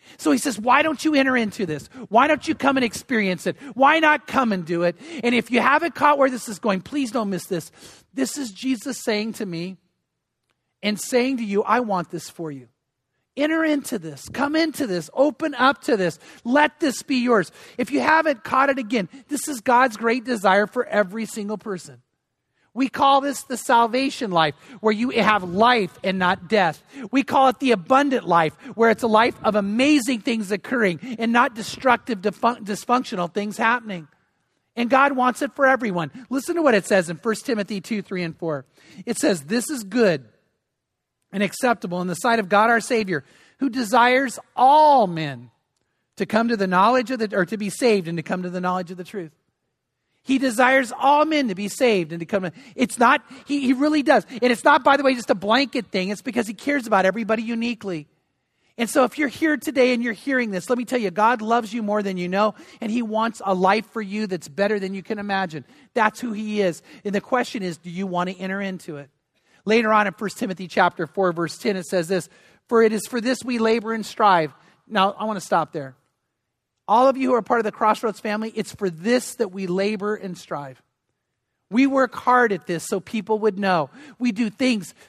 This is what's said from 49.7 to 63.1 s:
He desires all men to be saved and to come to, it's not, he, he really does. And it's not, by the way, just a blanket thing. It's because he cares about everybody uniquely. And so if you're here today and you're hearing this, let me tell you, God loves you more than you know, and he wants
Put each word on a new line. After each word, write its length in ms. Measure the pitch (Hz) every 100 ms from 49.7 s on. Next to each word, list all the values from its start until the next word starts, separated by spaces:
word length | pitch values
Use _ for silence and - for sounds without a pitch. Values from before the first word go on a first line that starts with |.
| _ _ _ _ _
He 160 | - 262
desires 540 | 262 220 247 269 254
all 320 | - 262 294
men 240 | 311 302 254
to 60 |
be 140 | 185 202
saved 440 | - 247 202 156
and 80 | 170
to 60 | 165
come 160 | 202
to, 100 | 180 - -
it's 240 | - 247 -
not, 260 | 240 294 - - -
he, 140 | 285
he 120 | 254
really 300 | 254 302 302
does. 240 | 262 254 -
And 220 | 240 247
it's 120 | 233
not, 200 | 302 302
by 140 | 285 277
the 40 |
way, 120 | 269
just 160 | 247 220
a 40 |
blanket 520 | 220 196 240 277 262 190
thing. 240 | 196 185
It's 100 | 208
because 260 | - 240 214
he 60 |
cares 340 | 208 - 285 226
about 200 | 202 190
everybody 360 | 196 208 226
uniquely. 640 | 226 233 233 240 196 165 147 _ _ _ _ _ _ -
And 140 | 233
so 140 | 294
if 120 | 254 -
you're 120 | 285
here 280 | - 320 294
today 380 | - 262 254
and 80 | 247
you're 100 | 240
hearing 380 | 202 - 262 233
this, 180 | 185 -
let 80 | 247
me 80 |
tell 140 | 233 247
you, 120 | 196
God 300 | 175 214 240
loves 320 | 214 233 220
you 100 | 233
more 200 | 208 208
than 160 | 202 185
you 100 | 180
know, 260 | 190 214 - 320 -
and 100 | 226
he 80 | 233
wants 400 | 220